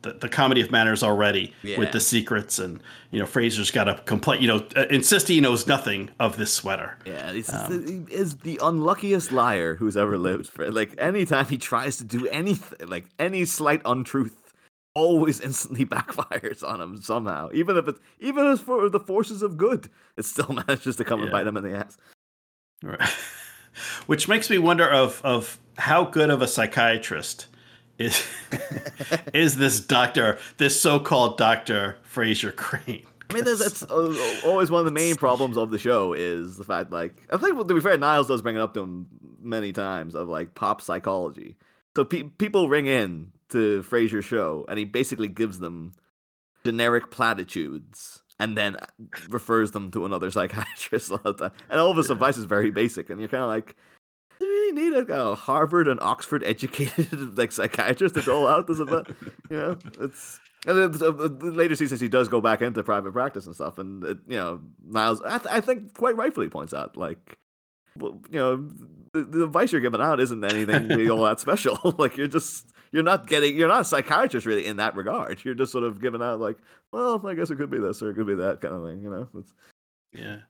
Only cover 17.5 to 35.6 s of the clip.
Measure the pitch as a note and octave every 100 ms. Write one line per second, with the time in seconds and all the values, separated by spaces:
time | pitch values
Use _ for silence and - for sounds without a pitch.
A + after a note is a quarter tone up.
17.5 | D3+ E3+ F3+ D3+ C#3 _ _ C4+ C#4+ C#4+
18.5 | C4+ - B3 G3+ G3+ G3+ F#3+ A3 G#3 G#3
19.5 | D#3 G3+ B3+ - _ _ - A2 - C#3+
20.5 | C3 - C3+ C3 B2 A2 A2+ G#2+ G2+ G#2
21.5 | G#2 G2 G2 G2+ _ _ _ _ _ _
22.5 | _ _ _ - - - - - - -
23.5 | - _ - - - - D3+ E3+ A3 -
24.5 | G3+ E3 E3+ E3 C#3 B2+ - C#3 B2 A2
25.5 | - _ - C3+ D#3+ F3 D#3+ D3+ C#3 B2
26.5 | - A2 - A#2 A2+ - D#2+ - - -
27.5 | - - - _ - A#2 - - - -
28.5 | - - D3 C#3+ - C#3 D#3+ D3+ C#3+ E3
29.5 | C3 C#3 C3 - B2+ B2 - A2+ - -
30.5 | - C#3 C#3 E3 D3 C#3+ C3+ A#2+ A2+ A2+
31.5 | A2+ - G#2+ G2 G2 - B2+ A2+ A2 G#2
32.5 | - - - - A#2 - _ - A3+ A#3+
33.5 | A3 G3+ - - D#3 E3 D#3 A#2+ - D#3+
34.5 | F#3+ F3 E3+ E3 D3+ E3 D#3+ C3+ B2 C3
35.5 | A2+